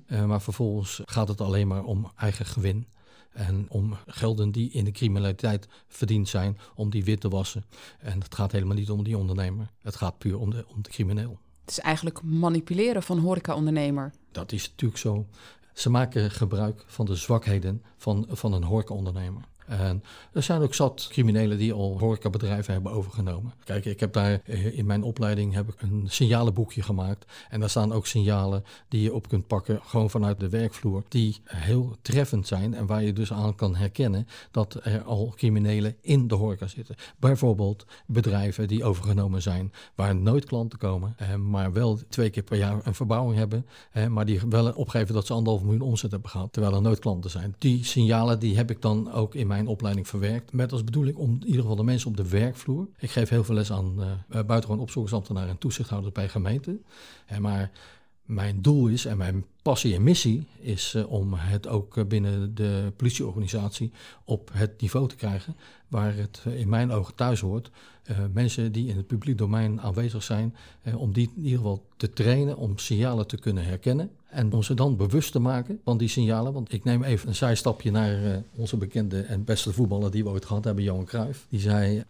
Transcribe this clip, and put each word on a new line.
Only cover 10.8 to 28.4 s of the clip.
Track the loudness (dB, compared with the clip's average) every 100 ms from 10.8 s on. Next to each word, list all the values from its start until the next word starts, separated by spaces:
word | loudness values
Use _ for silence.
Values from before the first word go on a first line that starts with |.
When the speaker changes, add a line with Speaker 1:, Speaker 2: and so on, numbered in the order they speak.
Speaker 1:
de | -6
crimineel. | -2 -2 -2 -4 -10 -20 -20
Speaker 2:
Het | -10
is | -4
eigenlijk | -2 -2 -2 -6
manipuleren | -2 2 2 2 0 0 2 0
van | 0 2
horecaondernemer. | 2 0 -2 0 2 2 0 -2 -4 -12 _
Speaker 1:
Dat | -12 -6
is | -6 -6
natuurlijk | -2 -2 0
zo. | -2 -2 -4 -12 -20 -20 _
Ze | -4 2
maken | 2 2 0 0
gebruik | 0 -2 0 -2 -4 -8
van | -4 -2
de | -2
zwakheden | 0 2 2 0 0 -4 -8 -6
van, | -2 0 -2
van | -2 -2
een | 0
horecaondernemer. | 2 0 -2 -4 -4 -4 -6 -10 -14 -18 -6
En | -2 0 -2 -6 -18 -6
er | -4
zijn | 0 2
ook | 2
zat | 2 0 0 -4
criminelen | 2 4 4 2 2
die | 0
al | 0 -2 0
horecabedrijven | 0 0 -2 -2 0 -2 -2
hebben | -2 -2
overgenomen. | -4 -4 -4 -4 -4 -8 -10
Kijk, | -8 -6 -4
ik | -2
heb | 0
daar, | 2 2 2 -2
eh, | -2 -2 0
in | 0
mijn | 0
opleiding | -2 -2 0 0 0
heb | -2 -4
ik | -4
een | -4 -2 -2
signalenboekje | 2 4 4 2 0 -2 -4
gemaakt. | -2 -2 -2 -4 -10 -20 -8
En | -2
daar | 0
staan | 2 2
ook | 0 0
signalen | 2 4 4